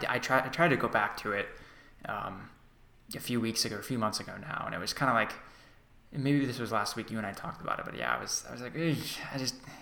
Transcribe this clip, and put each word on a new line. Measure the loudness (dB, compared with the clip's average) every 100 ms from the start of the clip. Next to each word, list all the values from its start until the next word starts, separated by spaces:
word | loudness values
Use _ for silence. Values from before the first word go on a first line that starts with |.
| 2
I, | 0
try, | 4 4 4
I |
tried | 4 6
to | 6
go | 4
back | 4 2 0
to | -2
it, | 0 -2 -8 -18 -20 -20 -12 -6
um, | -6 -6 -8 -12 -18 -20 -20 -20 -20 -12 -8
a |
few | -2 0
weeks | 2 2 0
ago, | -2
a |
few | -2 0
months | 0 0
ago | -6 -10
now, | -6 -4 -4
and |
it | -4
was | -4
kinda | 0 4
like, | 4 2 -2 -14 -20 -20 -20 -20 -20 -10
and | 0
maybe | 4 6 4
this | 0
was | 0
last | 2 0 -2
week, | -4
you | -4
and | -4
I |
talked | -6 -8 -6
about | -4 -4
it, | -4
but | -2
yeah, | 0 0
I |
was, | 0 -4 -4
I |
was | -8
like, | -6 0
"Ugh, | 2 2 0 -6 -6
I | -2
just, | -2 -4 -8 -16